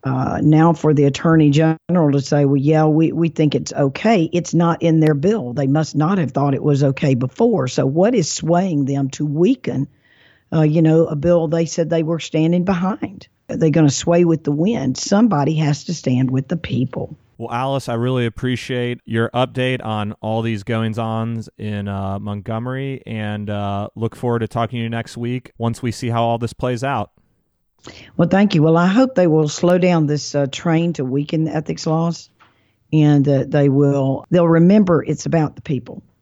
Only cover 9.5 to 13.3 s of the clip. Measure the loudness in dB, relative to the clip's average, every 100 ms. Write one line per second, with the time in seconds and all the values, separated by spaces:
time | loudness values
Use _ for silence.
9.5 | 0 -4 -6 -6 _ _ _ _ _ _
10.5 | 0 2 4 4 4 2 0 2 2 2
11.5 | -2 -2 -2 -2 0 -2 -4 -4 0 2
12.5 | 2 0 -2 -2 -4 -10 -12 -20